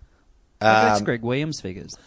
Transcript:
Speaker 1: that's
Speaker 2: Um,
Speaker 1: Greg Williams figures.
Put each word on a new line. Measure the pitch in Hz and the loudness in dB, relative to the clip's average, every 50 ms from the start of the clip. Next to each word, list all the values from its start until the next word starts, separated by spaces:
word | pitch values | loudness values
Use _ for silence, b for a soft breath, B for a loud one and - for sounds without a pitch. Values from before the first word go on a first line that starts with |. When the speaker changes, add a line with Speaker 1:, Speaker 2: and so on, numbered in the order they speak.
| - - _ _ _ _ _ _ _ _ _ _ | -20 -20 _ _ _ _ _ _ _ _ _ _
Speaker 1:
that's | 107 110 110 107 110 107 104 104 | 2 4 4 6 4 4 2 2
Speaker 2:
Um, | 104 | 0
Speaker 1:
Greg | - 123 117 113 | -2 -4 -4 -4
Williams | 117 127 139 151 160 147 - | -4 -4 -4 -4 -4 -6 -8
figures. | - 95 92 98 - - - b b | -10 -10 -12 -12 -14 -16 -18 b b